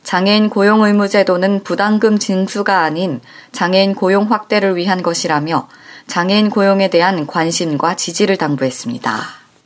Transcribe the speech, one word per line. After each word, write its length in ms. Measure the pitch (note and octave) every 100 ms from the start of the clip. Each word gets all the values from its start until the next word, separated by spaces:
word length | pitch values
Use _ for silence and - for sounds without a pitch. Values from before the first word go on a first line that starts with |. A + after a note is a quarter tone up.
장애인 480 | - F3+ G3 G#3+ G#3+
고용의무 580 | G3+ G3+ A3 G#3 G#3 G3
제도는 540 | G3+ F#3+ F3+ G3 G3
부담금 560 | - F3 G3+ G#3+ A3 G#3
징수가 600 | - F#3 F#3+ G3+ G3+ F#3+
아닌 380 | D#3+ D#3+ F#3 B2 - - -
장애인 440 | - F3+ F#3 G3 G3+
고용 360 | F#3 G3+ G#3+
확대를 440 | G#3+ - G#3+ G3 F3
위한 260 | F#3 F#3
것이라며 640 | F3 E3+ E3+ D3+ D3+ D#3 - - - - -
장애인 460 | F3+ F3+ G#3 G#3+
고용에 400 | G#3 G3 G3 F#3+
대한 340 | F3 F3+ F3+ D3
관심과 720 | F3 E3 E3 E3+ C#3+ D3 F#3
지지를 420 | - E3 G3+ F#3+
당부했습니다. 1000 | D#3 C#3 C3 - A#2 A2+ B2 A2 - - _ _